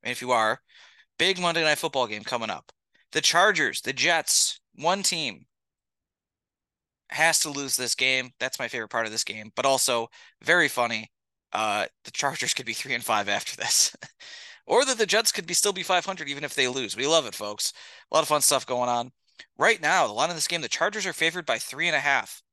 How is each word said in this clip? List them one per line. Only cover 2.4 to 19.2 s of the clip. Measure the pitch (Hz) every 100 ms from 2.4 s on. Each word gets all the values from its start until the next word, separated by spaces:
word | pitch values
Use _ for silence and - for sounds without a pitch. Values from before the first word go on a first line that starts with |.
| 110
up. | 90 - _ _ _ _
The | 156
Chargers, | - 165 202 180 135 -
the | -
Jets, | 139 147 165 151 - - - _ -
one | 156 190
team | 190 175 143 87 _ _ _ _ _ _ _ _ _ _ _ _ _ _ _ _ _
has | - 165 156
to | 156
lose | 143 139 -
this | 123 -
game. | 131 131 127 _
That's | 127 -
my | 120
favorite | 123 107
part | 117 110
of |
this | 110
game, | - 110 107 -
but | 131
also | 135 - 120 113 - - _
very | - 175 147
funny. | - 117 113 110 _ _ _ _
Uh, | - 110 104 98 _
the | -
Chargers | - 143 131 123
could | - 117
be |
three | 110 131
and | 120
five | 117 110 101
after | 101 - -
this, | 113 - - - - _ -
<laughs> | - - - -
or | 226
that | 269 240
the | 208
Jets | 208 226
could | - 170
be, |
still | 175 208
be | 190
five | 175 180 165
hundred | 190 147
even | 143
if | 147
they | - 127
lose. | 127 113 101
We | 139
love | 165 127
it, |
folks. | - 104 104 - - - - _
A |
lot | 156
of | 151
fun | 151
stuff | - 139 -
going | 123 123
on. | 120 123 _